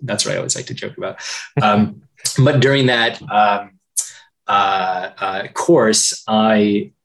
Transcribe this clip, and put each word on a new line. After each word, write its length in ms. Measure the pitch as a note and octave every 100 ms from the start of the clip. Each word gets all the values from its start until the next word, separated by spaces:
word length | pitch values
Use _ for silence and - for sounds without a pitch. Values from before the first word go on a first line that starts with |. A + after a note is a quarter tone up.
that's 220 | B2 G2+ G2+
what 100 | G2
I 20 |
always 180 | F2+ -
like 120 | -
to 60 |
joke 240 | - G2+ -
about. 220 | F#2+ - - - - -
Um, 420 | G#2+ G#2 G#2+ - _ _
<laughs> 220 | - -
but 160 | C3+ C3+
during 240 | C3+ C#3 B2+
that, 360 | A#2+ A#2 - -
um, 420 | G#2 G#2 G2+ G2+ _ _ - - - _ _ -
uh, 600 | G2+ G2 F#2+ F#2 F#2 F#2+ -
uh, 300 | F#2+ F#2+ A2
course, 760 | - - E3 A2 A2 - - -
I 640 | A2 A2 G#2+ G#2 G2+ G2+ _